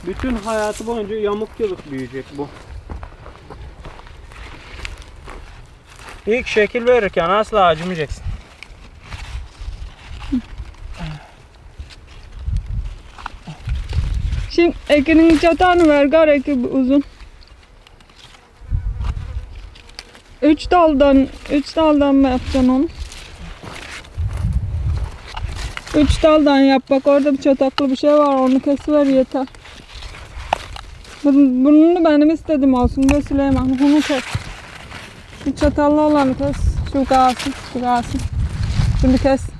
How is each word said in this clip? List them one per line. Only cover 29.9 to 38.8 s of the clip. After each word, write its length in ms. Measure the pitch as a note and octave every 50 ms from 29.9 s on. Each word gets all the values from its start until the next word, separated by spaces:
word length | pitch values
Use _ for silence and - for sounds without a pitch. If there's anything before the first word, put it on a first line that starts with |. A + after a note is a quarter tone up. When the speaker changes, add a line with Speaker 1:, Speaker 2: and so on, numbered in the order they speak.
| - - - - - - - - - - - - - - - - - - - - - - - - - - -
Speaker 2:
Bunun, 420 | C#4+ C4+ C#4 C#4+ C4+ B3 B3+ C4
bunun 400 | C#4+ D4+ D4+ D#4 E4+ F4 F#4 E4
benim 240 | E4 D4+ D4 D4+ D4+
istedim 440 | E4 D4+ - - D#4+ C#4+ C4+ C#4 B3+
olsun 360 | B3 B3 B3 - C#4 C4+ C4+
be 120 | C#4+ D4
Süleyman, 580 | C#4 - C#4 C#4 C#4 C#4 C4+ B3+ B3+ C4 C4 B3+
bunu 220 | C#4 C#4+ C#4+ D4+
kes. 220 | C#4+ - D4 B3+ - - - - - - - - - - - - - - - - - - - - - - - - -
Şu 120 | C#4 C4+
çatallı 460 | - D4+ C#4+ C#4 - D4 D4 D4 D4+
olanı 360 | D4+ D4+ D4+ D4 C#4 C4 B3+ -
kes, 200 | C#4 C#4+ C#4+ - - - - - - - -
şu 120 | C#4 C4+
kalsın, 480 | - C4 C4 B3+ B3+ B3 - - C#4 C4 - - - -
şu 80 | A#3+
kalsın. 400 | B3 B3 B3 A#3+ A#3 - - C4 B3 - - - - - - - - - - -